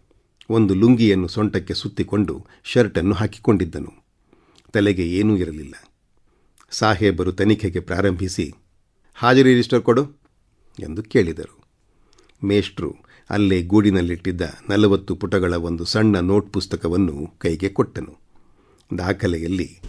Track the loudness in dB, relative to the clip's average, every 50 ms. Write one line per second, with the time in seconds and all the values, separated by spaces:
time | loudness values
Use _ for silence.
0 | _ _ _ _ _ _ _ _ _ -4 0 2 2 2 2 4 6 6 6 6
1 | 6 4 4 2 0 -4 -2 -2 -2 -2 -2 -4 -4 -4 -8 -8 -8 -10 -6 -6
2 | -6 -2 0 -2 -2 -2 -4 -10 -12 _ -20 _ _ -2 2 2 2 2 0 0
3 | 0 0 0 0 -2 -4 -4 -4 0 2 2 2 2 -2 -6 -10 -12 -12 -16 _
4 | _ _ _ _ _ _ _ _ _ _ _ _ _ _ -2 0 2 2 2 0
5 | -2 -2 -2 0 2 2 2 0 -2 -4 -8 -12 -14 -16 -18 -20 -20 _ _ _
6 | _ _ _ _ _ _ _ _ _ _ _ _ _ _ -6 -2 0 0 0 4
7 | 2 2 2 2 -2 -4 -2 0 2 2 2 2 0 -6 -6 -6 -6 -6 -4 -2
8 | 0 0 0 -2 -4 -6 -4 -6 -6 -6 -6 _ _ _ _ _ _ _ _ _
9 | _ _ _ -2 2 4 6 6 8 6 6 4 4 2 0 0 2 2 2 2
10 | 0 -4 -8 _ _ _ _ _ _ _ _ _ _ _ _ -16 -14 -12 -10 -12
11 | -12 -2 0 0 0 0 -2 -10 -12 -16 -18 _ _ _ _ _ _ _ _ _
12 | _ _ _ _ _ _ _ -8 -2 0 2 2 0 0 -6 -8 -8 -8 -10 -12
13 | _ _ -20 _ _ -6 -2 0 2 2 2 0 0 2 4 4 4 4 2 2
14 | 0 -2 -4 -6 -6 -6 -4 -4 -6 -8 -8 -14 -8 -2 0 2 4 4 2 2
15 | 0 -4 -8 -6 -6 -2 -2 0 0 0 -2 -2 -4 -6 -6 -6 -6 -4 -2 0
16 | 2 2 2 2 2 2 0 0 0 -2 -6 -8 -6 -6 -8 -6 -4 -2 0 0
17 | 0 0 -2 -6 -10 -12 _ _ -4 -4 -4 -2 -4 -6 -2 -2 -4 -2 -2 -12
18 | -14 -14 -16 _ _ _ _ -20 -20 _ _ _ _ _ _ _ _ -10 -8 -6
19 | -2 -2 -2 -2 0 -4 -2 -2 -4 -4 -4 -4 -4 -8 -10 -18 -18